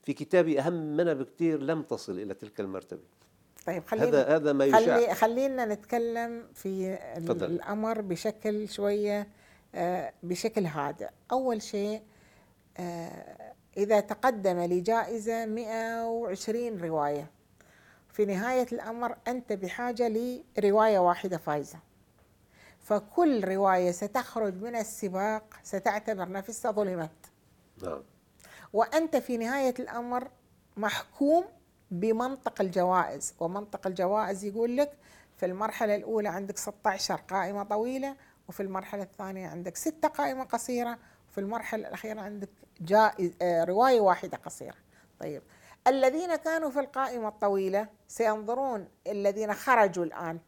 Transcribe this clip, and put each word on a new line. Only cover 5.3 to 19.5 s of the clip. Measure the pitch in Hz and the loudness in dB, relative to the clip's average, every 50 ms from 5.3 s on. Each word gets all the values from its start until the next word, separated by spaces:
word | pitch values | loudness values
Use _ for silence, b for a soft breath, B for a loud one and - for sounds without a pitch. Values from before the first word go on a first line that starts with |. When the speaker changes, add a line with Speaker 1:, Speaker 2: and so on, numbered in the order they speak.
| 233 247 269 277 269 254 240 | 2 2 0 0 0 -2 -2
Speaker 2:
نتكلم | 220 208 202 - - 240 240 233 233 226 233 233 233 233 233 233 - - | -2 -4 -6 -4 -4 -2 -2 -2 -2 -2 -4 -6 -6 -8 -12 -14 -16 -20
في | - - 196 190 190 185 185 185 - - 127 113 | -10 -8 -6 -4 -4 -4 -4 -6 -8 -10 -12 -10
ال-، | 170 165 | -8 -2
Speaker 1:
تفضل. | 165 - 180 190 | -2 0 0 0
Speaker 2:
الأمر | 156 170 175 - - 208 214 214 220 226 220 | -2 -2 -4 -4 -4 -4 -2 -2 -2 -2 -4
بشكل | 208 190 175 165 - 220 214 - - 214 214 214 214 202 | -4 -4 -6 -2 -2 -4 -4 -2 -4 -4 -2 -2 -4 -6
شوية، | - - 202 202 202 208 208 208 208 208 202 202 b b b b b b b b - | -6 -2 0 0 0 0 0 0 0 -2 -4 -6 b b b b b b b b -6
آه، | 180 170 175 180 180 147 - - _ | -4 -2 -2 -2 -2 -4 -6 -10 _
بشكل | - 170 180 175 - 226 226 220 190 | -6 -6 -6 -2 -2 -2 0 0 -2
هادئ. | 160 147 156 139 143 143 - - - _ _ _ _ | 0 0 -2 -2 -2 -4 -6 -10 -12 _ _ _ _
أول | 240 262 262 262 233 214 | -2 0 0 0 -2 -2
شيء، | 214 - - 202 202 208 214 220 214 b b b b b b b b b b b _ _ _ - | -4 -6 -4 -4 -2 -2 -4 -6 -10 b b b b b b b b b b b _ _ _ -10
آه، | 180 175 170 170 165 - - - - - - - - - - _ _ _ _ | -8 -8 -8 -8 -10 -10 -12 -14 -16 -18 -18 -18 -18 -20 -20 _ _ _ _
إذا | 190 202 208 220 208 | -2 4 6 6 4
تقدم | 202 208 214 - - 175 196 214 190 190 180 175 | 4 2 -6 2 2 2 2 4 0 2 2 2
لجائزة | 175 175 180 180 175 214 226 226 220 170 226 226 208 226 226 226 226 | 0 2 0 0 2 2 2 2 0 -2 -4 -6 -4 -4 -4 -4 -4
مائة | 220 214 226 240 214 226 226 226 226 233 233 226 233 | -4 -4 -6 -6 -6 -4 -4 -4 -4 -4 -4 -4 -4
وعشرين | 233 233 233 226 190 196 - - 220 233 240 233 226 185 | -4 -4 -4 -4 -6 -6 -4 -4 -4 -2 -2 -4 -6 -4
رواية، | 170 165 160 156 147 143 147 143 151 151 _ _ _ _ _ b b b b b b b b b b b | -4 -2 0 0 2 2 0 -2 -6 -8 _ _ _ _ _ b b b b b b b b b b b
في | - - 208 | -2 0 0
نهاية | 202 196 185 208 247 254 254 247 247 | 0 0 -2 -2 0 2 0 0 0
الأمر | 233 233 - 220 233 233 247 240 254 - _ 226 | -2 -8 -8 -8 -8 -4 -4 -4 -4 -6 _ -6
أنت | 247 254 240 - | -6 -6 -4 -4